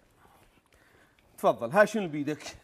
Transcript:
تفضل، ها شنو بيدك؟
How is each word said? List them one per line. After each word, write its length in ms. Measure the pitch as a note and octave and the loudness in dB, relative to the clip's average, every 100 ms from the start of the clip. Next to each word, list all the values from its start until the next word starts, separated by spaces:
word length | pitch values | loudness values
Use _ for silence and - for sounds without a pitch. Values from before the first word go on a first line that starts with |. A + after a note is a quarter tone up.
| _ _ - - _ _ _ _ _ _ _ _ _ - | _ _ -20 -20 _ _ _ _ _ _ _ _ _ 0
تفضل، 320 | G3 A#2 A#2 | 0 0 2
ها 140 | F#3 | 4
شنو 240 | G#3 A3 F#3 | 4 2 -4
بيدك؟ 340 | D3+ C#3+ D3 - - | -4 -6 -6 -10 -18